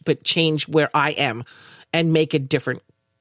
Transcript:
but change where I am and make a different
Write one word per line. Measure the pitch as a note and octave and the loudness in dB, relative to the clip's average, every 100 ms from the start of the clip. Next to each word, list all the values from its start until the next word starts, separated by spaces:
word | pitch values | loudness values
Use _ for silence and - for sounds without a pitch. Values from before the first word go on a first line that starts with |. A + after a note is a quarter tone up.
| - | -4
but | - | -2
change | - F3 E3 D3+ - | 0 0 2 0 0
where | D#3 C#3+ | 0 2
I | D3+ D3 | 0 0
am | - C#3 A2+ - - - - _ | -2 -4 -4 -12 -20 -20 -20 _
and | E3 E3 | -2 2
make | D#3 D#3 | 2 2
a | D3+ | -2
different | C3+ C#3 - B2 - _ _ _ | -2 -4 -4 -8 -12 _ _ _